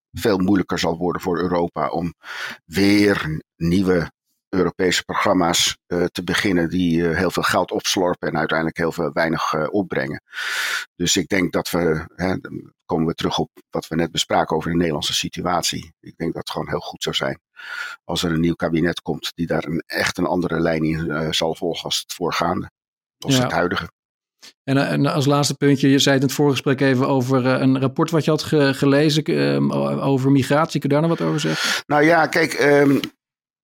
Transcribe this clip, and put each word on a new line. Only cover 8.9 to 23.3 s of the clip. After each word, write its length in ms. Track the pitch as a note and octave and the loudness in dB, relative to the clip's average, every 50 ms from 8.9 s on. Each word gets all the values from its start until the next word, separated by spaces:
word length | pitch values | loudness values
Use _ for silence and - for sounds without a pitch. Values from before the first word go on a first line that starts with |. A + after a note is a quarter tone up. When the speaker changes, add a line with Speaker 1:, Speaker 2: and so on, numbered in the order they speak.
| D#2+ | -2
Speaker 1:
veel 200 | - E2+ D2 D2 | -2 -4 -2 -2
weinig, 400 | E2+ E2 D#2+ E2 E2 - - - | 0 0 0 0 -2 -2 -2 -2
eh, 140 | D#2 D2+ - | -2 -2 -2
opbrengen. 520 | F2+ G#2 F#2 - - - C#2 C#2+ D2 - - _ - - - - - - - - - - - - _ | -2 -2 -4 -2 -4 -4 -4 -4 -6 -10 -14 _ -12 -10 -8 -6 -6 -6 -4 -4 -6 -6 -8 -10 _
Dus 200 | - F2 E2+ - | -4 -2 0 0
ik 120 | G2 D#2+ - | 0 0 0
denk 240 | G2+ F#2+ F2 D#2+ - | 0 0 0 0 -2
dat 180 | F2+ E2 - | -2 -4 -2
we, 360 | - F2 E2+ E2 D#2 D#2 D#2+ - - | -2 0 0 0 0 -2 -4 -8 -8
hè, 240 | - F2+ F#2 F#2 - | -4 -4 -4 -4 -4
dan 340 | - - - - - - _ _ _ | -6 -10 -12 -12 -14 -14 _ _ _
komen 220 | - F2 E2 D#2+ | -4 -2 0 0
we 80 | E2 D#2+ | 0 -2
terug 240 | - - F2+ - - | -2 -4 -4 -2 -4
op 120 | D#2+ - _ - - _ | -4 -6 _ -14 -16 _
wat 180 | - E2 - - | -10 -10 -8 -6
we 60 | D#2+ | -4
net 160 | D#2+ E2+ D#2+ | -2 -2 -2
bespraken 460 | - D#2 - - G#2+ F2+ E2 - E2 | -2 -4 -4 0 0 0 0 0 0
over 140 | D#2 - E2 | -2 -2 -2
de 60 | E2+ | 0
Nederlandse 380 | E2+ F2 E2 D2+ D2+ - - - | 0 0 0 -2 -2 -4 -4 -2
situatie. 800 | - - E2+ - F2+ E2+ F2 F2 E2 D#2 - - - - E2 - _ | -4 -4 -4 -6 -6 -4 -2 0 0 -2 -2 -4 -6 -10 -14 -18 _
Ik 160 | - - - | -20 -20 -12
denk 160 | - E2 E2 - | -6 -6 -6 -6
dat 100 | - - | -6 -8
het 80 | - | -8
gewoon 180 | - E2 D#2 D2 | -8 -8 -6 -6
heel 120 | D#2 D2 | -6 -6
goed 220 | - - - - - | -8 -10 -12 -8 -8
zou 120 | E2 D#2 | -6 -4
zijn 260 | - C2+ C2+ D#2 - _ _ _ - - - - - - - - - _ | -2 -4 -4 -4 -8 _ _ _ -20 -16 -14 -12 -12 -12 -12 -14 -14 _
als 180 | - E2+ E2 - | -8 -4 -4 -2
er 100 | E2+ D#2+ | 0 0
een 80 | D#2+ | 2
nieuw 140 | E2+ E2+ E2 | 2 0 0
kabinet 480 | - F2 E2 E2 D#2+ D#2+ F2 E2 - - | 0 -2 0 0 2 0 0 0 -2 -4
komt 300 | - D#2 - - - - | -6 -6 -6 -8 -10 -8
die 120 | - E2+ | -6 -4
daar 180 | - E2 D#2+ - | -2 -2 -4 -4
een, 180 | C#2+ E2 D#2+ - | -4 -4 -6 -6
echt 320 | - - - - - - - | -6 -4 -2 -2 -2 -2 -2
een 80 | F2 | -2
andere 340 | D2+ F2 F2+ F2 F2 E2 E2 | -2 0 0 0 0 0 0
lijn 220 | E2 E2 E2 D#2+ D#2 | 0 0 0 0 0
in, 260 | D#2 D#2+ D#2 D#2+ D2+ | 0 0 -2 -2 -4
eh, 200 | D2 D#2 D#2+ D#2 | -4 -4 -4 -2
zal 240 | D#2 - D#2+ E2 D#2 | -2 -2 -2 -2 -4
volgen 300 | - F#2 E2+ D#2+ - - | -4 -4 -6 -6 -6 -6
als 140 | D2 - - | -6 -6 -6
het 140 | - - - | -6 -8 -8
voorgaande, 580 | - F2+ D#2 - - E2+ E2+ F#2 G2+ - - - _ _ _ _ _ _ _ _ _ | -6 -4 -4 -2 0 -2 -2 -2 -2 -6 -8 -12 _ _ _ _ _ _ _ _ _
als 180 | - - | -2 0